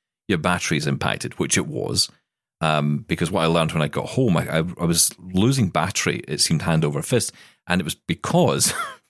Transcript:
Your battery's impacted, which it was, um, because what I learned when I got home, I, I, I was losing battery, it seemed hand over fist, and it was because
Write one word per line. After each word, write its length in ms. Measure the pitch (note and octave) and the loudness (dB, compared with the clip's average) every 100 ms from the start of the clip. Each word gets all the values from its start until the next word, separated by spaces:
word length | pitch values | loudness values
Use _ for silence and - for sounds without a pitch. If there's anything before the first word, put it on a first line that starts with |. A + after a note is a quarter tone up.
| _ _ - | _ _ -4
Your 80 | F2+ | 0
battery's 500 | F2+ F2 - D#2 D2+ | 0 0 0 -2 0
impacted, 500 | C#2 - G#1 - - | -2 -2 -2 -6 -6
which 200 | - - | -2 -2
it 100 | - | -2
was, 420 | - - - - _ _ _ _ - | -4 -4 -2 -2 _ _ _ _ -2
um, 380 | D#2+ D2+ D2 D2 - | 0 2 0 -2 -2
because 200 | E2+ E2 | -2 0
what 140 | F#2+ | 2
I 40 | E2 | 2
learned 260 | E2+ E2 | 4 2
when 80 | D#2+ | 0
I 80 | D2+ | -2
got 220 | - - | -2 -4
home, 260 | - B2 D#2+ | 0 2 2
I, 100 | - | 0
I, 100 | E2 | -2
I 260 | E2+ - E2+ | -2 -2 0
was 280 | E2 - - | 2 0 -2
losing 480 | F#2 F#2 A#2 C3+ F#2+ | -4 2 2 2 2
battery, 540 | D2+ E2+ - - - - | 0 -2 -2 -2 -2 -4
it 100 | D2 | -2
seemed 220 | - D#2 | 0 2
hand 240 | F2 D#2+ D2+ | 2 2 2
over 160 | C#2+ | -2
fist, 320 | - A#2+ - - - _ - | 0 0 0 -8 -20 _ -2
and 140 | F2+ | -2
it 20 | |
was 120 | D#2 - | -2 -6
because 800 | - E2+ - F3 B2+ C#2 - - C#5+ B4+ | -6 -6 0 2 4 2 0 -2 -8 -12